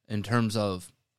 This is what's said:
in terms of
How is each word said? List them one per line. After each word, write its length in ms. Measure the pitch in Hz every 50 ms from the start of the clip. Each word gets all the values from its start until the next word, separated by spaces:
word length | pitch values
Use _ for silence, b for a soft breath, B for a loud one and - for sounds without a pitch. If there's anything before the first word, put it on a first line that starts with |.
| _ -
in 140 | 110 107 95
terms 340 | 101 117 120 113 110 107
of 360 | 113 104 101 95 90 90 - - _ _ _ _